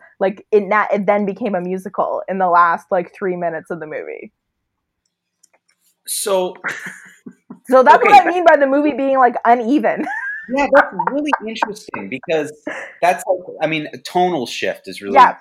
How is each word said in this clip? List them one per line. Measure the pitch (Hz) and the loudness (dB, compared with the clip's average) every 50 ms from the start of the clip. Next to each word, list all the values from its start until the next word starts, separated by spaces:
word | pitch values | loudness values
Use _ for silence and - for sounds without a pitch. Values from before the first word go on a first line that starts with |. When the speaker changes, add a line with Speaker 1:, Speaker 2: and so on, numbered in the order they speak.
| - _ _ - | -20 _ _ -4
Speaker 1:
Like, | 190 190 214 - - _ | -4 -4 -4 -6 -4 _
it | 214 208 202 | 0 0 2
na-, | 185 208 208 202 - | 2 0 0 0 0
it | - 226 196 | -2 -2 0
then | 190 202 208 208 | 0 0 0 0
became | 196 196 - 247 208 196 | -4 -4 -6 -6 -4 -4
a | 175 | -4
musical | 180 180 185 190 185 - - - 170 - - - - - | -4 -6 -6 -8 -8 -8 -6 -4 -4 -4 -4 -6 -6 -6
in | 185 190 | -4 -2
the | 190 180 | 0 2
last, | 170 170 175 170 170 - - _ | 4 4 4 2 0 -2 -4 _
like, | 196 180 170 - - | -4 -4 -4 -6 -8
three | - 214 185 180 | -8 -6 -6 -6
minutes | 175 175 170 160 156 147 - | -4 -6 -6 -6 -8 -10 -12
of | 180 160 | -12 -12
the | 156 | -12
movie. | 156 151 110 82 73 73 - - 214 _ _ _ _ _ _ _ _ _ _ _ _ _ _ _ _ _ _ _ _ _ _ _ _ _ _ _ _ _ _ _ _ _ _ _ - | -12 -12 -12 -12 -12 -14 -16 -16 -20 _ _ _ _ _ _ _ _ _ _ _ _ _ _ _ _ _ _ _ _ _ _ _ _ _ _ _ _ _ _ _ _ _ _ _ -10
Speaker 2:
So | - - - 214 196 185 180 180 180 - - - - - - 196 - - - - _ _ _ - - _ _ - - - _ - | -8 -6 -4 -2 -2 -2 -2 -4 -6 -10 -12 -12 -12 -12 -14 -16 -18 -20 -20 -20 _ _ _ -20 -20 _ _ -20 -20 -18 _ 4
Speaker 1:
So | 254 262 | 4 6
that's | 254 277 320 | 8 8 6
Speaker 2:
Okay, | - 494 440 | 6 6 8
Speaker 1:
what | 415 392 | 8 8
I | 349 | 8
Speaker 2:
that | 370 349 | 6 2
Speaker 1:
mean | 359 339 | 2 4
by | 330 311 | 4 6
the | 285 285 | 6 4
movie | 269 269 294 294 302 269 | 2 2 2 0 0 -2
being, | 254 269 269 269 262 | -2 -2 0 2 4
like, | 254 240 233 - - | 4 2 2 2 2
uneven. | 226 240 254 226 220 285 302 214 190 147 - 302 - | 2 2 2 2 0 0 2 2 0 -2 -2 -4 -6
<laughs> | 855 - - - - - - - 247 | -8 -8 -8 -10 -10 -12 -10 -6 -4
Speaker 2:
Yeah, | 277 285 247 262 | -2 0 4 4
that's | 285 294 - 202 185 190 180 | 4 4 2 -4 -6 -4 -4
really | 254 285 302 302 - - 208 | -4 -4 -2 -4 -4 -4 -6
interesting | 220 226 - - 220 196 - - - - 208 - 98 | -10 -6 -4 -6 -6 -6 -10 -16 -14 -14 -12 -12 -12
because | - 127 - - 165 156 147 - - _ _ - - - - - - _ | -12 -10 -6 -4 -4 -2 -4 -6 -10 _ _ -14 -12 -12 -14 -18 -6 _
that's, | 165 175 190 190 - | 0 0 0 2 2
like, | 190 185 180 - - - - | 0 0 0 -4 -10 -6 -4
I | 165 | -4
mean, | 151 160 151 151 - | -2 -2 -4 -6 -8
a | - 131 | -12 -16
tonal | - - - 180 180 180 175 147 120 | -14 -4 0 0 0 0 0 -2 -4
shift | - - - - 95 - - - | -6 -6 -4 -4 -4 -6 -6 -12
is | 98 92 90 | -16 -14 -12
really, | 98 101 240 | -8 2 4
Speaker 1:
Yeah. | - - - - - | 6 6 6 4 -2